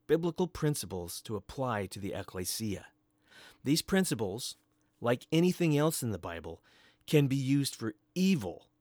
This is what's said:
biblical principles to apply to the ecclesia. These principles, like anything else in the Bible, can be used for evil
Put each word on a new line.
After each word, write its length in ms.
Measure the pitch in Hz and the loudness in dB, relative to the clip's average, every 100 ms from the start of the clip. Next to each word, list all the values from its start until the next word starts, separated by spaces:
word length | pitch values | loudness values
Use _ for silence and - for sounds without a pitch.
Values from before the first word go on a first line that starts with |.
| - | 0
biblical 400 | 160 170 160 180 | 2 2 -2 -2
principles 760 | - 151 143 92 92 87 - | 0 0 0 -4 -6 -8 -10
to 120 | - 104 | -8 -8
apply 520 | - - 127 107 95 | -8 -6 -2 -2 -4
to 120 | - | -6
the 140 | 98 | -6
ecclesia. 720 | 85 98 92 92 - 113 92 - _ _ _ _ - - - | -6 -8 -6 -6 -4 -4 -6 -8 _ _ _ _ -20 -20 -8
These 200 | 127 160 | 0 0
principles, 720 | - 190 190 123 104 107 - - _ _ _ - | 2 2 2 0 -2 -4 -8 -12 _ _ _ -6
like 260 | 117 123 - | 0 0 2
anything 460 | 160 180 175 170 147 | 4 4 4 2 4
else 240 | 156 160 | 2 0
in 100 | 120 | -4
the 60 | 95 | -4
Bible, 440 | 90 82 82 82 _ _ _ _ - | -6 -8 -10 -14 _ _ _ _ 2
can 200 | 156 143 | 4 4
be 80 | 135 | 2
used 400 | 131 139 135 - | 2 2 2 -2
for 200 | 113 - _ - | -8 -8 _ 0
evil 520 | 185 180 95 80 _ _ | 4 4 0 -8 _ _